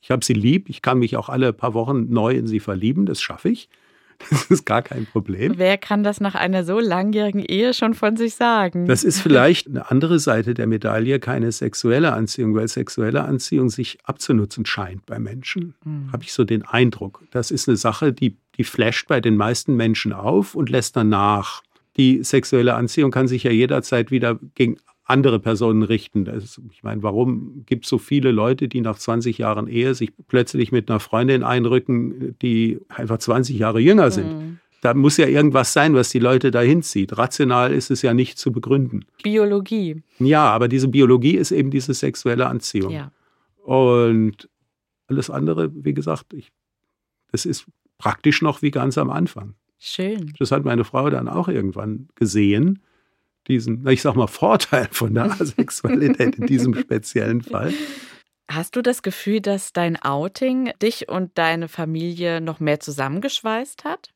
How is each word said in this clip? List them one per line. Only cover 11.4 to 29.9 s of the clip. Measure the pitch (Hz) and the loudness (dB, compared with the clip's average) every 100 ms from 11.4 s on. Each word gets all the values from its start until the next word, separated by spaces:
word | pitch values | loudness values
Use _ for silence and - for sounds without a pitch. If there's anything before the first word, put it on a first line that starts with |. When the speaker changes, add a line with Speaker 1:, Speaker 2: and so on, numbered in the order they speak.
| 117 | -2
Speaker 1:
sexuelle | 110 120 - 120 123 160 | -2 -6 -2 0 2 2
Anziehung, | 113 110 - 113 | 0 -4 -2 0
weil | 107 110 | 0 -2
sexuelle | 127 127 - 110 135 | -4 -6 -2 -2 -2
Anziehung | 147 139 - 147 127 | -2 -4 -2 0 0
sich | 110 117 - | -2 -8 -8
abzunutzen | - - - 123 101 - 107 | -10 -10 0 2 2 -4 -6
scheint | - 95 95 | -6 -8 -12
bei | - 110 | -12 -10
Menschen. | 107 120 131 190 175 - | -8 -10 -10 -8 -8 -12
Speaker 2:
Mhm. | 151 151 139 | -12 -10 -8
Speaker 1:
Hab | 131 | -10
ich | - | -10
so | - | -2
den | 107 110 | 0 -2
Eindruck. | - 117 123 - 98 - _ | -2 2 2 0 -12 -14 _
Das | 123 113 | -6 -4
ist | 127 - | -4 0
eine | 110 | 0
Sache, | 120 104 151 | 0 0 -2
die, | 120 127 - _ - | 0 -2 -4 _ -6
die | |
flasht | 117 - 113 123 - | -6 0 0 0 -2
bei | 139 | 0
den | 117 107 | 2 2
meisten | 104 120 - | 2 -2 0
Menschen | 127 113 110 107 | 0 2 0 -4
auf | 98 101 180 196 | -4 0 0 0
und | - 131 | -4 0
lässt | 127 110 | 0 0
dann | - 107 | 0 2
nach. | 101 101 104 101 - _ _ _ - | 4 2 2 -2 -10 _ _ _ 2
Die | 131 131 | 4 4
sexuelle | 127 135 - 131 120 | 2 0 2 2 2
Anziehung | 117 120 - 139 | 2 -2 2 2
kann | 127 131 | 2 0
sich | 123 | 0
ja | 123 | 2
jederzeit | 113 127 139 - 120 117 | 2 4 0 0 -2 0
wieder | 131 117 117 - | 0 0 -4 -8
gegen | _ 120 120 _ _ - | _ -2 -2 _ _ 0
andere | 131 139 113 | 4 4 2
Personen | 113 107 117 110 | 0 0 2 2
richten. | 104 110 - 104 | 2 0 -2 -4
Das | 95 110 | -4 -6
ist, | 101 - 117 | -12 -18 -20
ich | _ | _
meine, | 110 107 | -10 -6
warum | 104 101 123 120 - 143 123 | -4 0 0 -2 -8 -16 -6
gibt's | 123 - | -6 -2
so | 123 | -4
viele | - 143 131 | 0 0 2
Leute, | 110 110 131 135 | 2 2 0 -2
die | 123 | -4
nach | 113 104 | -4 -6
zwanzig | - 117 120 110 | -4 -2 -2 -2
Jahren | 110 104 113 | -2 -2 -2
Ehe | 117 127 | -2 0